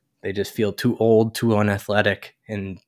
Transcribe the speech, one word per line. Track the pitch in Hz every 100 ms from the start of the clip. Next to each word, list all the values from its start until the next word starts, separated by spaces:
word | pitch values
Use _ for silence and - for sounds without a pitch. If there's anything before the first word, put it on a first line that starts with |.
| _ _
They | 101
just | 98 95
feel | - 104
too | - 123 -
old, | 113 110 113 -
too | 117 104
unathletic, | 104 101 - 104 104 95 - _ -
and | 104 98 90